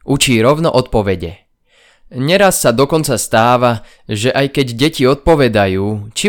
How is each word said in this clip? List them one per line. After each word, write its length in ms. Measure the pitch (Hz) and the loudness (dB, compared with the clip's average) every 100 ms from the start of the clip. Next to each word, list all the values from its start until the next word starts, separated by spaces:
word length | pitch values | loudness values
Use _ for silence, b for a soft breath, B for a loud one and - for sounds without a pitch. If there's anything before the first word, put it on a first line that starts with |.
Učí 400 | - 139 131 117 | -4 -2 2 2
rovno 320 | 113 151 165 | 2 2 0
odpovede. 640 | 123 123 117 101 90 85 92 _ _ b b b b b 127 | 0 0 -2 -2 -4 -6 -14 _ _ b b b b b -8
Neraz 400 | 139 190 196 - | -2 2 2 2
sa 160 | 135 | 0
dokonca 400 | 117 139 160 151 | 2 0 0 -2
stáva, 720 | 117 - 113 117 123 123 113 b b - | -4 0 2 2 2 2 -2 b b -10
že 240 | 107 120 | -4 -2
aj 160 | 131 139 | -2 -2
keď 160 | 147 127 | -2 -4
deti 320 | 117 147 - 127 | -2 -2 0 0
odpovedajú, 1040 | 143 - 160 127 107 98 95 101 107 104 | 0 2 2 2 2 0 0 -4 -6 -10
či 160 | - | -4